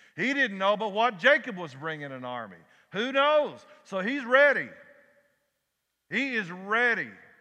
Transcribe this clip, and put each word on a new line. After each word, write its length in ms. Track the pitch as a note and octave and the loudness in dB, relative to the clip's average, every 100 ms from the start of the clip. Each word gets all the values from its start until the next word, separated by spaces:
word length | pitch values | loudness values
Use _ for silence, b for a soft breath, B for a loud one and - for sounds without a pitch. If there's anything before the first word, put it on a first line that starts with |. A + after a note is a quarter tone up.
| b - | b -4
He 180 | A3+ | -2
didn't 240 | C#4 B3+ G3 | 0 0 0
know 200 | F#3+ G#3 | 0 2
but 120 | G#3+ | 0
what 280 | G3 A#3 F#3+ | 0 0 2
Jacob 400 | A3+ D4+ B3+ F#3 | 4 4 2 -8
was 160 | E3 | -10
bringing 380 | C3+ D#3+ D#3 C#3+ | -10 -10 -8 -10
an 120 | C3 | -10
army. 400 | B2 B2 G#2+ F2 _ b b | -8 -8 -10 -14 _ b b
Who 200 | F#3 B3 | -6 -2
knows? 540 | C4+ C#4+ D4+ B3+ C3+ - B | 2 4 4 2 -4 -18 B
So 180 | - F#3+ | -8 -4
he's 220 | G3 C#4+ | -2 -4
ready. 460 | A#3 C4 C#4+ A3 B2+ - - - _ _ _ _ _ _ _ _ _ _ - | 2 6 6 4 -2 -10 -20 -20 _ _ _ _ _ _ _ _ _ _ -8
He 260 | G3+ C4+ A#3 | -4 -2 -4
is 160 | F3 | -6
ready. 600 | F3+ F#3+ A3+ B3 G#3 B2 - - _ | -8 -2 0 2 0 -4 -12 -20 _